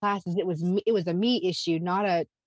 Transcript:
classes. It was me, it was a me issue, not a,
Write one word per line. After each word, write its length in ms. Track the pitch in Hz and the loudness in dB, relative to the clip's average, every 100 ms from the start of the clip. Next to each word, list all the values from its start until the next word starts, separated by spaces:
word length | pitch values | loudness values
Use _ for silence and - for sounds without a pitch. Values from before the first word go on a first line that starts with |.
classes. 340 | 208 202 175 175 | -2 -2 -2 -2
It 80 | 185 | 0
was 160 | 160 | 0
me, 180 | 175 196 220 | 0 0 2
it 60 | |
was 140 | 220 175 | 0 0
a 60 | |
me 280 | 175 226 247 | 0 2 2
issue, 340 | 180 170 - 165 | 0 -2 -2 -2
not 260 | 180 185 208 | 0 0 2
a, 200 | 170 160 _ | 0 -2 _